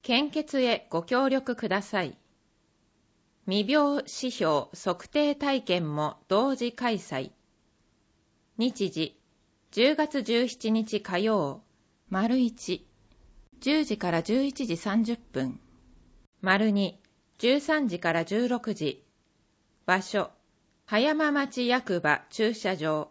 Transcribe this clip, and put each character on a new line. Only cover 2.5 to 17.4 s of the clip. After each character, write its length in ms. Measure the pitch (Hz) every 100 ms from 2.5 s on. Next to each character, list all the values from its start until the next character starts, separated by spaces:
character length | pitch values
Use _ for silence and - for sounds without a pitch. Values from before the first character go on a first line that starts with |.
| _ _ _ _ _ _ _ _ _ -
未 160 | 196
病 380 | 208 294 285 285 -
指 240 | - 254
標 380 | 233 165 147 -
測 340 | - - 175 -
定 260 | 294 294
体 280 | 285 285 269
験 340 | - 180 156 147
も 220 | 151 - _
同 260 | 196 262
時 160 | 262 240
開 280 | 233 247 214
催。 320 | - 135 135 _ _ _ _ _ _ _ _ _ _ _ _ -
日 320 | 240 254 190
時、 280 | 156 156 - _ _ _ _ _
十 240 | - 247
月 280 | 302 302 277
十 240 | 247 240 247
七 240 | - 220
日 300 | 220 220 214
火 180 | 202 180
曜、 440 | 214 214 147 135 _ _ _ _ _
丸 280 | 190 220 262
一。 480 | 247 220 - 185 - _ _ _ - - - -
十 240 | - 302
時 120 | 302 214
か 140 | 196
ら 120 | 165
十 220 | 165 233
一 220 | 277 254 254
時 100 | 170
三 260 | - 202
十 140 | 226 233
分。 420 | - - 131 - - - - - - - _ _
丸 280 | 190 196 214
二、 300 | 202 190 - _ _ _
十 200 | _